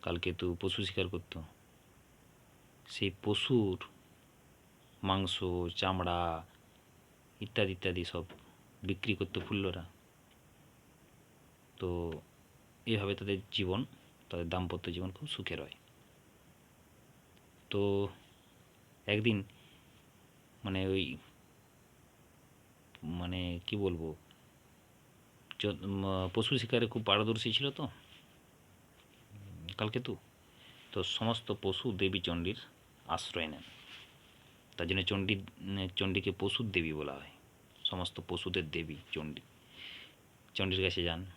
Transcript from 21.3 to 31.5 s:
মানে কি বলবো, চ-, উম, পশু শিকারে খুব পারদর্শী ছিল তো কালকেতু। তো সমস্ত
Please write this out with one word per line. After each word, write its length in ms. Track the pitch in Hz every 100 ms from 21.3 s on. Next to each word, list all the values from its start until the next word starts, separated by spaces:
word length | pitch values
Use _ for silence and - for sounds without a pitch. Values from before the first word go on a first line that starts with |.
| - - - - - - - - - - - - - - - - -
মানে 580 | 80 87 90 92 87 87 -
কি 100 | 104
বলবো, 400 | 95 85 80 78 - - - - - - - - - - - - - -
চ-, 80 | 104
উম, 600 | 101 98 98 98 95 92
পশু 240 | 101 110 131
শিকারে 280 | 110 120 113
খুব 180 | 117
পারদর্শী 480 | 110 101 107 110 117
ছিল 180 | 120 139
তো 180 | 139 147 - - - - - - - - - - - - - - 104 98 85 80 -
কালকেতু। 380 | 107 120 123 - - - - - - - -
তো 100 | -
সমস্ত 500 | - - 113 113 -